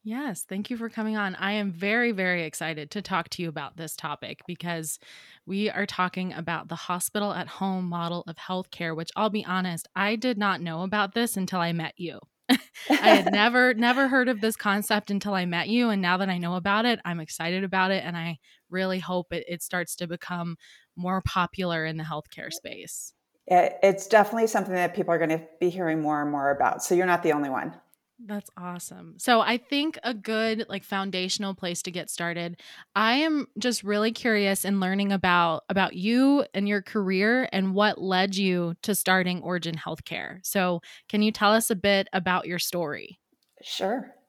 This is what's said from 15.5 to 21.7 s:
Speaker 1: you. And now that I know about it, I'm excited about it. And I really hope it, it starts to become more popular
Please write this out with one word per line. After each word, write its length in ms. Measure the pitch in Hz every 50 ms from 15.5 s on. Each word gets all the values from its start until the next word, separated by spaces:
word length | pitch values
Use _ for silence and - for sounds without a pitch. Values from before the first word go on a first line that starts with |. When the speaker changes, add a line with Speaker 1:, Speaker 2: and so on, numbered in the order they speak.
| 170 175 151 -
Speaker 1:
you. 220 | 220 240 247 233
And 100 | 208 196
now 180 | 185 175 180 185
that 120 | 196 190
I 80 | 180 180
know 160 | 175 170 180
about 320 | 180 170 202 196 214 226
it, 140 | 247 226 - -
I'm 140 | 175 170 165
excited 460 | 156 - - - 160 170 180 190 196
about 260 | 185 190 190 185 185
it. 140 | 196 190 -
And 120 | 165 175
I 220 | 170 165 170 165 - _ _ _ _ _ _
really 300 | 175 185 190 185 185 185
hope 320 | 160 160 180 180 - _
it, 120 | 170 170 - -
it 120 | 175 165
starts 360 | - - - 180 175 - -
to 100 | - 180
become 500 | 160 175 - - - 180 175 170 170 165 _ - - - - _ _ _
more 260 | 180 175 180 190 190
popular 640 | - - - 190 175 - - - 185 175